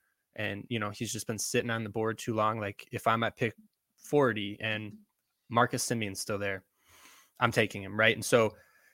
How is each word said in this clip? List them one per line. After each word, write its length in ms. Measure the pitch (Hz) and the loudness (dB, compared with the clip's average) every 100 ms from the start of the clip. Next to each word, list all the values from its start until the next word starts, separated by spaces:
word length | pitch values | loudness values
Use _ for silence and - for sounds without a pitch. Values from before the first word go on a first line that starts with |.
| _ _ _ - | _ _ _ -8
and, 300 | 104 101 - | -6 -6 -6
you 100 | 117 | -4
know, 100 | 104 | -4
he's 240 | 101 110 | -4 -6
just 140 | 107 - | -6 -6
been 120 | 107 | -6
sitting 300 | - 120 117 | -2 -2 0
on 140 | 113 | -2
the 60 | 110 | -4
board 280 | 113 110 107 | -2 -2 -4
too 160 | - | -4
long. 260 | 110 107 113 | 0 0 0
Like, 280 | 101 - - | -4 -8 -12
if 160 | 123 - | -2 0
I'm 160 | 113 | 2
at 140 | 113 - | 0 0
pick 160 | 113 - _ _ _ _ | -4 -4 _ _ _ _
forty 640 | - 147 131 107 101 104 | 0 2 2 0 -6 -6
and 340 | 110 107 107 - _ _ _ _ - | -6 -6 -8 -14 _ _ _ _ 0
Marcus 380 | 117 120 127 - | 2 4 2 -2
Semion's 320 | 117 104 95 | -2 -2 -6
still 180 | - 101 | -6 -4
there, 260 | 101 95 - _ _ _ - - _ - | -4 -6 -10 _ _ _ -20 -20 _ 0
I'm 120 | 120 | 2
taking 320 | 120 110 101 | 4 2 -2
him, 160 | 98 104 | -4 4
right? 160 | 110 113 | 4 4
And 100 | 110 | 4
so 300 | 123 110 - _ _ _ | 4 4 0 _ _ _